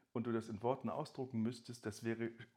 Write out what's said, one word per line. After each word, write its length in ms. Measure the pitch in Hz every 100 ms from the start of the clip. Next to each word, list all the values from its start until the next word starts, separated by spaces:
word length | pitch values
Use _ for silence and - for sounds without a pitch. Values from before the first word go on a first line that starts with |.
| _
und 140 | 120 117
du 40 |
das 160 | 113 110
in 120 | 104
Worten 280 | 120 131 113
ausdrucken 520 | 131 147 - 127 113
müsstest, 440 | 110 127 - 120 107
das 180 | -
wäre 280 | 113 113 113 - -